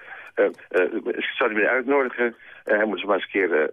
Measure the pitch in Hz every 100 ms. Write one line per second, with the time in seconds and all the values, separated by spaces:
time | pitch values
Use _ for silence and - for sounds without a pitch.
0 | - - - - 98 - - 90 90 110
1 | - - - - 120 107 98 127 123 143
2 | 123 120 120 117 - - - 107 110 92
3 | 98 95 - 101 87 78 73